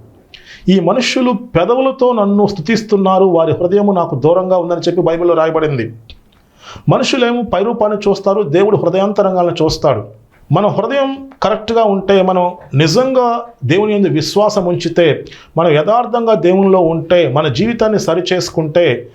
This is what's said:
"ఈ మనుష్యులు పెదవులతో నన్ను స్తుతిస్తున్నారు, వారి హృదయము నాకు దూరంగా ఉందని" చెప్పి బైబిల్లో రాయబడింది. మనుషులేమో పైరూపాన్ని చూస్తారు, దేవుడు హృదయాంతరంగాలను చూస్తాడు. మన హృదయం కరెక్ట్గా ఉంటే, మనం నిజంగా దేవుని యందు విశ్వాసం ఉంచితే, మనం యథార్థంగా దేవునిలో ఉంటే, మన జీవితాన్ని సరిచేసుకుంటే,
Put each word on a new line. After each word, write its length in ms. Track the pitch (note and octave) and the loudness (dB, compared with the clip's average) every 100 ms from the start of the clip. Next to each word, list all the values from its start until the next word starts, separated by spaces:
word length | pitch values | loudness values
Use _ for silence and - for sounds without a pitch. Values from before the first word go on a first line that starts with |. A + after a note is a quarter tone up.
| - - _ - - - - | -20 -20 _ -20 -20 -6 0
"ఈ 120 | F#3+ | 2
మనుష్యులు 520 | E3+ B3 A#3+ C4 B3+ | 2 0 0 0 0
పెదవులతో 800 | G#3 - D#3+ F#3 B3 C4 C4 B3 | -2 -2 -2 0 2 0 0 0
నన్ను 340 | A#3 G3+ G3+ G3+ | 2 0 2 0
స్తుతిస్తున్నారు, 800 | G3 D#3 A3+ - G3+ F#3+ F#3+ | -2 -2 -2 0 0 2 2
వారి 280 | F#3+ E3+ D#3+ | 2 2 0
హృదయము 400 | C#3 F3 G3+ G3+ | 0 0 2 2
నాకు 240 | F#3 E3 C3 | 0 -2 0
దూరంగా 400 | D3 F3+ F#3 F#3 | 2 2 2 -2
ఉందని" 240 | E3+ F3 | 0 -2
చెప్పి 220 | F3 F3 | -2 0
బైబిల్లో 320 | D#3+ E3+ F3 | 0 0 0
రాయబడింది. 580 | D#3+ D#3+ D#3+ D3+ C3+ A2 - - - _ _ _ _ - - - | 2 0 0 -2 -4 -6 -10 -20 -20 _ _ _ _ -20 -6 0
మనుషులేమో 540 | G3+ B3+ C4+ A#3+ A#3+ | 0 0 0 0 -2
పైరూపాన్ని 560 | A3+ F3+ G#3+ A#3 G#3+ G#3 G#3 | -2 -2 -2 0 -2 0 -2
చూస్తారు, 340 | G3 G3 G3+ | -2 0 -2
దేవుడు 340 | F3 E3 G3+ F3+ | 0 2 2 2
హృదయాంతరంగాలను 880 | E3+ F#3 G3 G#3 G3 F3+ F3 E3+ | 0 0 -2 0 0 0 -2 0
చూస్తాడు. 640 | D#3 - C#3+ A2+ - - _ _ - | -2 0 0 -2 -6 -18 _ _ -2
మన 140 | D#3 G3+ | 0 0
హృదయం 640 | D3+ A3+ C#4 C4+ C4+ - - | -2 -2 -2 -2 -6 -14 -4
కరెక్ట్గా 420 | G3 G#3+ G#3+ A#3 | -2 -2 -2 0
ఉంటే, 380 | A3 G3 F#3+ G3 | 0 0 2 2
మనం 300 | F#3 F#3 F3+ F#3 - | 2 0 -2 -6 -4
నిజంగా 720 | C3+ D#3 G3 C4 C4 A#3+ A#3 - - | 0 2 2 0 0 0 -2 -8 -8
దేవుని 300 | A#2+ F3+ G#3+ | -2 0 0
యందు 140 | G#3 F3+ | 0 0
విశ్వాసం 560 | D3+ - G3+ G#3+ G#3 | 0 -2 0 0 0
ఉంచితే, 600 | F3 F3 E3+ E3+ E3 C#3+ - - - D#3+ | -2 -2 -2 2 2 0 -6 -20 -8 -2
మనం 140 | E3+ | 2
యథార్థంగా 640 | D3 E3 A#3 A#3 A#3+ A3+ | 2 2 0 0 -2 0
దేవునిలో 460 | G#3+ E3+ F#3+ G3 F#3 | 2 2 2 4 4
ఉంటే, 480 | E3 E3 D#3+ F3+ D3+ | 2 -2 0 2 2
మన 200 | C#3 D#3 | 0 -2
జీవితాన్ని 500 | B2 A3 A3+ A3 G3+ | -2 -2 0 0 0
సరిచేసుకుంటే, 1120 | - E3+ E3+ F3+ - - D#3 F3 E3 A#2+ - | -2 -2 -2 -4 -4 -4 0 2 2 0 -6